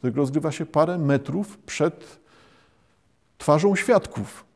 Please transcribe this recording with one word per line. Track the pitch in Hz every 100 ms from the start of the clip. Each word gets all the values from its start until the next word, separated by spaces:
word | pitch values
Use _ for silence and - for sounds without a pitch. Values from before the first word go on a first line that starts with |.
Tylko | 127 123
rozgrywa | 139 147 147
się | - -
parę | - 160 180
metrów | 143 139 139 160 208 -
przed | - - 147 - - - _ _ _ _ _ _ _ _ _ _ _ _
twarzą | - 151 196 190
świadków | - 214 - - 101 - -